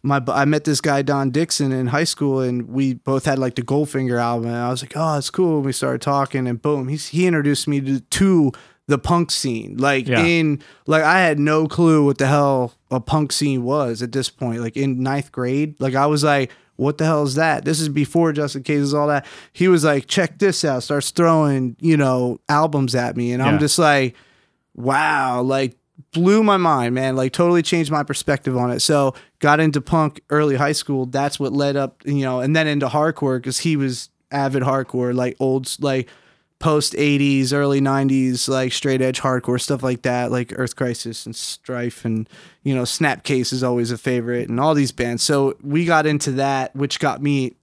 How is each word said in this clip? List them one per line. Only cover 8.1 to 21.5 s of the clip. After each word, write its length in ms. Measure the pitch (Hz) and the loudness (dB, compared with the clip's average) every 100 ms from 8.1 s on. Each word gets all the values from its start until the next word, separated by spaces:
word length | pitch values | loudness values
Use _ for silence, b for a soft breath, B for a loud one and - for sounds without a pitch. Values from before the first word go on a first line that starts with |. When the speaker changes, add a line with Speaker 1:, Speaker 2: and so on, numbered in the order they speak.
| - 196 175 139 B B B - | 2 4 4 2 B B B -2
Speaker 1:
the 100 | 139 | -2
punk 320 | - 175 170 | 2 0 0
scene. 460 | - 135 113 104 104 | -2 -4 -6 -8 -2
Like, 300 | 139 135 123 | 0 0 2
Speaker 2:
Yeah. 160 | 120 | 2
Speaker 1:
in, 380 | 170 170 156 143 B B - | 4 2 2 -2 B B 0
like, 160 | 156 | 2
I 160 | 156 185 | 4 4
had 200 | 175 147 | 4 2
no 280 | 151 156 156 | 2 2 0
clue 380 | - 170 156 143 | 2 4 6 4
what 120 | 135 | 2
the 80 | 135 | 2
hell 460 | 147 143 135 123 _ _ | 4 4 2 -2 _ _
a 100 | 131 | -6
punk 320 | - 156 147 | 0 0 0
scene 300 | - 147 131 | -2 -2 -2
was 380 | 120 147 127 113 | -2 -2 -2 -4
at 100 | 123 | -4
this 160 | 135 127 | -4 -6
point. 320 | _ 123 117 | _ -6 -4
Like, 140 | 117 131 | -6 -2
in 260 | 139 127 | -2 -2
ninth 280 | 131 139 139 | -2 -4 -6
grade, 420 | - 123 139 151 151 | -6 -2 -2 -4 -4
like, 140 | 135 131 | -2 2
I 120 | 143 | 2
was 160 | 151 | 2
like, 280 | 151 143 127 B B - | 2 2 0 B B -4
"What 200 | 135 147 | -2 0
the 80 | 160 | 0
hell 160 | 151 | 0
is 120 | 147 135 | 0 0
that?" 280 | 160 143 | 0 0
This 160 | - 160 | -2 -2
is 80 | 156 | 0
before 440 | 143 139 170 165 | 0 0 2 2
Just 220 | 147 143 143 | 0 -4 -6
In 80 | |
Case 160 | 127 147 | -2 0
is 140 | 143 147 | 0 0
all 120 | 147 | 0
that. 180 | 143 B B B | 0 B B B
He 140 | - 180 | 0 4
was 160 | 175 | 6
like, 240 | 151 143 - | 4 0 0
"Check 320 | - 170 - | -2 -2 0
this 260 | 202 - 160 | 0 2 -2
out," 160 | 127 | -2
starts 300 | - 147 - | -2 -4 -2
throwing, 640 | - 170 160 151 | 2 4 4 4